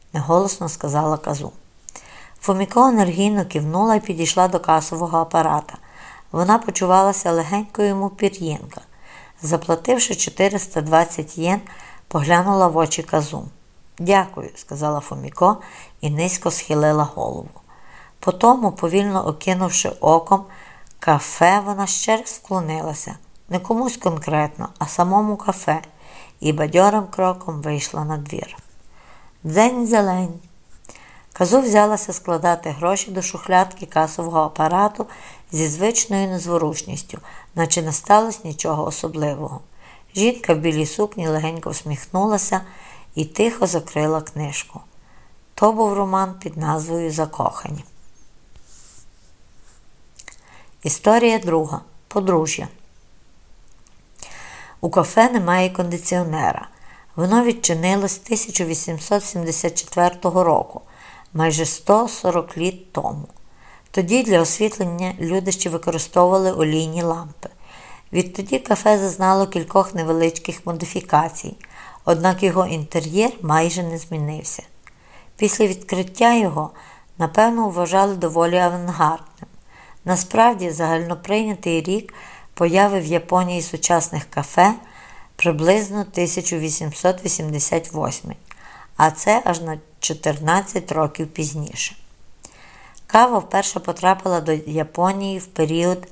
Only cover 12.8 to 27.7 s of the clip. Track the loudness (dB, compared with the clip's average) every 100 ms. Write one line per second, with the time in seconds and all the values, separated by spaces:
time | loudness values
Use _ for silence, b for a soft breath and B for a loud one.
12.8 | 0 -2 -2 -2 -2 -6 -12 -18 -20 -20
13.8 | -20 -6 2 2 2 -6 -14 -14 -14 -4
14.8 | -2 -2 -6 -10 -12 2 2 2 B B
15.8 | B B -4 0 0 -2 -2 -4 -2 2
16.8 | 2 2 0 -4 -6 -8 -12 -18 B B
17.8 | B B B -6 -4 4 4 6 2 -2
18.8 | 0 0 0 0 -2 -2 -2 0 0 -2
19.8 | -2 0 4 4 4 0 0 B B B
20.8 | B -4 2 2 0 2 4 4 0 -4
21.8 | -4 -2 0 0 -2 -8 -6 -4 -4 -6
22.8 | -6 -8 -10 -14 -20 -20 -8 -6 -2 -2
23.8 | -2 -2 -2 -2 -2 0 0 -4 -10 -6
24.8 | -4 0 2 2 2 -2 -2 -2 0 -2
25.8 | -4 B B B B B -2 0 2 6
26.8 | 6 4 -2 -2 0 -2 -6 -6 -4